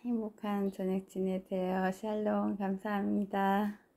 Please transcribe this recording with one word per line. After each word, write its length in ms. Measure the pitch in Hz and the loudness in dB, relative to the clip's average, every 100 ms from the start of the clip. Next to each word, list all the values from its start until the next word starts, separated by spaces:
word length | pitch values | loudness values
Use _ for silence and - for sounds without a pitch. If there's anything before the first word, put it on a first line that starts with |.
행복한 680 | 240 233 214 - 208 202 196 | -2 -2 -2 -6 -4 0 0
저녁 380 | 196 190 190 190 | -2 0 -2 -2
지내세요. 800 | 190 190 185 185 190 185 185 185 | -2 0 -2 -2 -2 0 2 0
샬롬, 680 | 190 220 214 214 208 208 202 | 0 -2 0 2 2 0 0
감사합니다. 1200 | 196 190 214 202 208 208 202 196 196 196 208 208 - | -2 -2 -2 -2 0 0 0 2 4 4 2 -4 -14